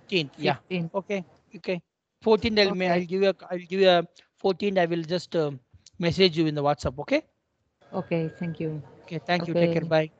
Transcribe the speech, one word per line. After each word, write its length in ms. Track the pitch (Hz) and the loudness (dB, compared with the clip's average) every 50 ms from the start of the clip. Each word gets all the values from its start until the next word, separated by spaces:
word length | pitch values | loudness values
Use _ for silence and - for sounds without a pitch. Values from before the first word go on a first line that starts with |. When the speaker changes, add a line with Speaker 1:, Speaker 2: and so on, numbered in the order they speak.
Speaker 1:
fifteenth. 300 | _ - 208 175 151 131 - | _ -2 -2 -2 -2 -2 -8
Yeah. 160 | - 147 147 139 | -2 -2 -2 -2
Speaker 2:
Fifteen. 340 | - _ _ 185 175 165 165 - | -2 _ _ -6 -6 -6 -4 -6
Speaker 1:
Okay. 320 | 196 185 - 202 196 175 _ _ _ _ _ - | -8 -6 -4 -6 -6 -6 _ _ _ _ _ -20
Okay. 240 | 175 - - 185 170 _ _ _ _ _ _ _ _ | -10 -6 -6 -6 -6 _ _ _ _ _ _ _ _
Fourteenth, 380 | - 220 214 214 - 233 220 208 | 2 2 2 4 2 0 4 4
I'll 160 | 202 196 190 | 4 4 2
ma-, 100 | 180 185 | 0 2
Speaker 2:
Okay. 40 | 180 | 2
Speaker 1:
I'll 140 | 175 180 180 | 2 2 0
give 160 | 160 180 190 | -2 0 2
you 80 | 196 196 | 2 2
a, 60 | 185 _ - - | 0 _ -8 -10
I'll 60 | 180 | -10
give 220 | 180 180 160 185 196 | -10 -8 -6 0 4
you 80 | 196 185 | 6 6
a 140 | 180 175 170 - _ - _ _ _ | 6 4 2 -2 _ -20 _ _ _
fourteenth. 400 | _ - 196 185 - 208 202 196 | _ -2 -2 -2 0 -2 0 2
I 80 | 190 175 | 2 0
will 180 | 165 175 175 165 | 2 0 -4 -4
just, 320 | 151 180 175 - _ - | -4 -6 -6 -6 _ -2
um, 240 | 170 156 147 139 131 _ _ - - _ - _ - | -2 -2 -2 -4 -10 _ _ -20 -20 _ -20 _ -2
message 380 | 180 170 - 165 190 185 151 | -2 -2 2 4 4 4 4
you 100 | 165 165 | 2 0
in 80 | 156 151 | 0 0
the 80 | 147 143 | 0 0
WhatsApp. 340 | 143 147 - - 147 127 139 | 0 0 0 -4 -8 -6 -6
Okay. 240 | 147 - 262 311 - _ _ _ _ _ _ _ _ _ _ _ _ _ - | -4 -2 -2 -2 -2 _ _ _ _ _ _ _ _ _ _ _ _ _ -8
Speaker 2:
Okay. 380 | 190 180 - 175 165 160 160 156 - | -8 -6 -4 -4 -4 -4 -6 -8 -8
Thank 200 | 180 170 160 - | -10 -10 -8 -6
you. 220 | 165 156 156 151 143 - - - - | -8 -8 -8 -10 -12 -16 -20 -20 -16
Speaker 1:
Okay. 160 | - 170 156 - | -12 -12 -10 -2
Thank 220 | - 175 175 170 | -2 -2 -2 -2
you. 60 | 170 160 | -2 2
Take 200 | 170 170 170 165 | 2 2 2 2
care. 80 | 165 | -2
Speaker 2:
Okay. 60 | 165 165 | -2 0
Speaker 1:
Bye. 220 | 165 156 156 156 _ | 0 0 0 -2 _